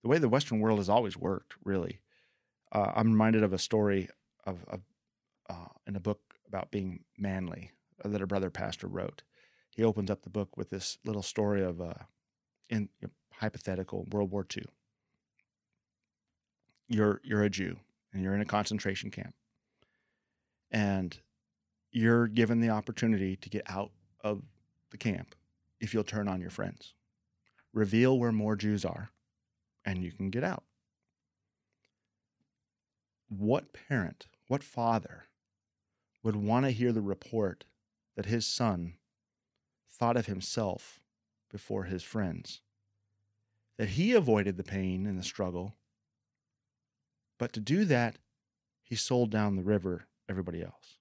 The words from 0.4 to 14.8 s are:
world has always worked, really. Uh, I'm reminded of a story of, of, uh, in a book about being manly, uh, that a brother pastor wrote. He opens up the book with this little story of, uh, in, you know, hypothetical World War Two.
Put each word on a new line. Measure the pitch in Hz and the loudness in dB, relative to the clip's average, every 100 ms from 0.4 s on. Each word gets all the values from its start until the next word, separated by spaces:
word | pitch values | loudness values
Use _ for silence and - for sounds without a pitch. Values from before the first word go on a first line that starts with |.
| - 110 | 2 2
world | 110 104 | 2 2
has | 95 | 4
always | 113 110 - | 2 2 -4
worked, | 92 95 _ - | -4 -4 _ -10
really. | - 95 87 - _ _ _ _ _ _ _ | -2 -2 -2 -8 _ _ _ _ _ _ _
Uh, | 107 98 | 0 2
I'm | - 110 | 4 6
reminded | 110 110 113 | 6 6 6
of | 107 | 4
a | 92 | 2
story | - 110 104 98 92 - _ _ - | 2 2 4 2 0 -12 _ _ -10
of, | 90 - | -10 -10
of, | 90 - _ _ _ _ _ - | -12 -14 _ _ _ _ _ -14
uh, | 87 85 - - | -14 -14 -18 -10
in | 101 | -6
a | |
book | 95 104 _ - _ | -4 -4 _ -20 _
about | 98 - | -8 -6
being | 104 95 85 _ - | -6 -6 -8 _ -6
manly, | 98 95 90 87 90 _ _ _ | -4 -2 -6 -8 -14 _ _ _
uh, | 101 | -6
that | 104 | -4
a | 95 | 0
brother | 98 95 | 0 0
pastor | - 101 - 92 | -2 -6 -6 -8
wrote. | 95 92 - _ _ _ _ _ | -6 -6 -10 _ _ _ _ _
He | - | 2
opens | 113 104 98 | 2 2 -2
up | 101 | -4
the | - | -4
book | 104 95 - | -6 -6 -6
with | 98 | -8
this | 95 - - | -6 -8 -8
little | 110 107 | -6 -4
story | 92 - 104 101 | -4 0 2 2
of, | 92 85 | 0 -2
uh, | 85 - - _ _ _ _ _ _ | -8 -10 -18 _ _ _ _ _ _
in, | 110 101 _ | -2 -2 _
you | 98 | -16
know, | _ _ | _ _
hypothetical | - 107 - - 92 92 95 90 | -6 -6 -6 -6 -4 -4 -8 -4
World | 104 98 | -2 -2
War | 101 | -2
Two. | 92 - - _ | -6 -10 -12 _